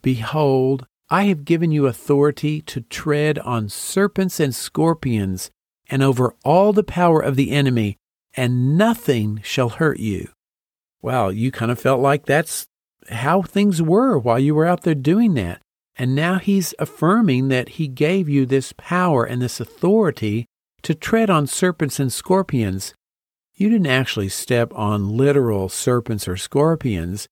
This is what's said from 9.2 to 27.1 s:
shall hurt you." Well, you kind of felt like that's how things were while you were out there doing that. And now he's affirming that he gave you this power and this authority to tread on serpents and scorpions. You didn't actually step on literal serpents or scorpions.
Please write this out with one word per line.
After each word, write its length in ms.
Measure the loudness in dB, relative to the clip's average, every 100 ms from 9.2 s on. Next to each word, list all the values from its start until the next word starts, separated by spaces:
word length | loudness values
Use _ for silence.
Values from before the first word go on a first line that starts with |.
| 0 -6
shall 240 | -6 -2 -2
hurt 300 | 0 -2 -2
you." 300 | -4 -4 -8 _ _ _ _ _ _ _
Well, 320 | -4 -2 -2
you 180 | -2 -4
kind 180 | -2 -4
of 100 | -2
felt 200 | 0 2
like 260 | 2 0 0
that's 400 | 0 0 -8 -12 _ _ _ -14
how 320 | -6 0 0
things 400 | 0 0 0 2
were 360 | 2 2 4 0
while 220 | 0 2
you 160 | 2 2
were 100 | 2
out 180 | 0
there 120 | 0 0
doing 380 | 2 2 2
that. 280 | 2 -2 -8 _ _ _ -6
And 180 | -2 0
now 240 | 0 -2
he's 340 | 0 0 0 -6
affirming 680 | -8 0 2 4 4 2 2
that 200 | 0 -2
he 200 | -6 -8
gave 400 | 0 0 0 2
you 160 | 0 2
this 280 | 0 -2 -14
power 480 | -4 -2 2 2 0
and 160 | -2
this 180 | -4 -6
authority 840 | -12 -2 2 4 2 0 -2 -4 -6 _ _ _
to 120 | -6
tread 380 | -6 0 0 2
on 160 | 2 0
serpents 520 | 0 -2 0 -4 -2
and 140 | -4
scorpions. 800 | -4 0 0 0 -2 -2 -4 -10 _ _ _ _ _ _ _
You 140 | 2
didn't 180 | 2 2
actually 420 | 0 0 -2 -4
step 420 | -6 -2 0 0 -2
on 420 | -2 0 -2 2
literal 500 | 2 4 2 0 -4
serpents 600 | -4 0 0 -2 -6 -4
or 100 | -8
scorpions. 920 | -4 0 2 0 -2 -2 -4